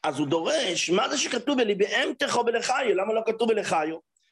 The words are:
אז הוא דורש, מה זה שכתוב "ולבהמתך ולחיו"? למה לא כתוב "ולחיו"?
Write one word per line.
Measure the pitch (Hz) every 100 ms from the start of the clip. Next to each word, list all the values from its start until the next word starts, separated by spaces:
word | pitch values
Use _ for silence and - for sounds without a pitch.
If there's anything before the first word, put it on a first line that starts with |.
אז | 156 135
הוא | 147
דורש, | 165 196 311 226 165 156
מה | 185 269
זה | 294
שכתוב | 330 247 240 269
"ולבהמתך | 220 202 - 226 277 - 277 240 233
ולחיו"? | 233 226 254 254 180
למה | 202
לא | 220 220
כתוב | 220 226
"ולחיו"? | 214 170 175 156 160 _ _ _